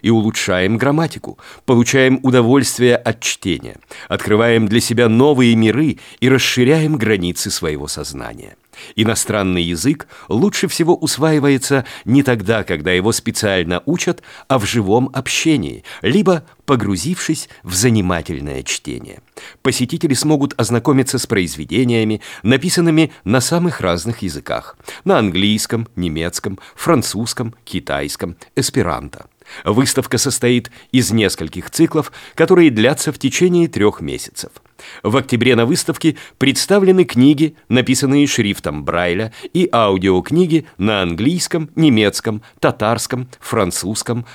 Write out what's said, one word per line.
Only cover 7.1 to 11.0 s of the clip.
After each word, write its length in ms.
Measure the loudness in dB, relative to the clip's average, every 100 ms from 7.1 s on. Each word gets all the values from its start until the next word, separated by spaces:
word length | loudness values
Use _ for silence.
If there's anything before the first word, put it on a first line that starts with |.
| 0 -2 -4 -6
своего 380 | -6 -6 -6 -8
сознания. 680 | -10 -10 -12 -12 -14 -20 -20 _ -20 -8
Иностранный 680 | -2 0 0 -2 -2 0 0
язык 440 | -2 -2 -2 -2 -6 -16 -4
лучше 400 | 0 0 0 -4
всего 260 | 0 0
усваивается 880 | 0